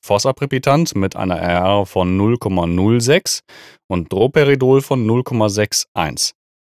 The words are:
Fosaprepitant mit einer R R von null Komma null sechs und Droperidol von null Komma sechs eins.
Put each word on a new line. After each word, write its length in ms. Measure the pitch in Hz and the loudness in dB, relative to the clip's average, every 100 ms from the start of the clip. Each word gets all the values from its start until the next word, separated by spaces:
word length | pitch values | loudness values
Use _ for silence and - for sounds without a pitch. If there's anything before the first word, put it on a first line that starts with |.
Fosaprepitant 920 | - 101 135 127 139 131 139 143 170 | -2 0 0 -2 -4 -2 0 2 0
mit 220 | 101 95 - | -2 -4 -2
einer 200 | 92 85 | -4 -2
R 240 | 87 87 | 0 0
R 260 | 92 101 95 | 2 0 0
von 300 | 95 90 92 | -2 0 2
null 220 | 104 120 | 0 0
Komma 280 | 104 92 85 | -2 -2 0
null 360 | 87 98 120 | 0 2 2
sechs 380 | 120 165 - - - - - - _ | 2 0 0 -8 -10 -20 -20 -20 _
und 240 | 90 80 | -6 -4
Droperidol 720 | 95 117 - 139 139 131 135 | 0 0 2 2 2 4 2
von 240 | 135 135 | 2 -2
null 180 | 110 120 | 0 0
Komma 280 | 127 120 107 | -2 -2 0
sechs 380 | 101 107 - - | 0 -2 -2 -6
eins. 400 | - 80 - - - _ _ _ | -4 -6 -4 -8 -8 _ _ _